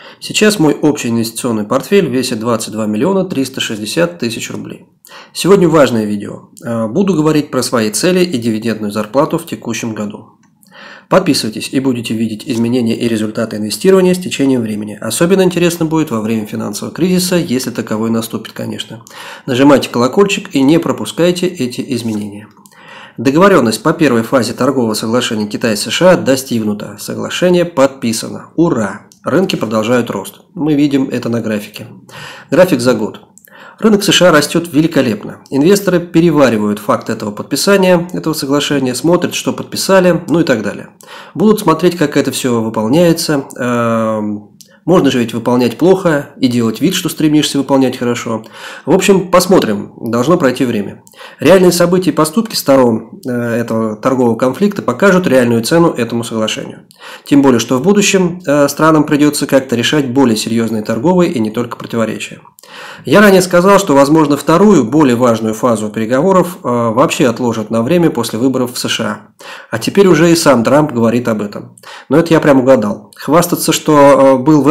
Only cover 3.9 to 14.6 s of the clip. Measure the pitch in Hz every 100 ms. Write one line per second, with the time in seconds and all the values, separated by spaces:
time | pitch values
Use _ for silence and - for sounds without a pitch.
3.9 | 165 170 - 190 - - 104 - - _
4.9 | _ - - - - 165 190 170 156 123
5.9 | 113 107 104 101 - - - 120 117 113
6.9 | 147 196 156 156 151 - 127 120 120 107
7.9 | - 180 180 180 120 117 107 113 107 104
8.9 | 107 104 135 156 160 - - - 113 120
9.9 | 107 104 - - _ _ _ _ - -
10.9 | - - 180 175 131 110 117 - 139 135
11.9 | 120 113 113 110 104 - 117 117 127 113
12.9 | - 120 110 107 117 110 107 107 - 190
13.9 | 190 180 180 180 - 139 127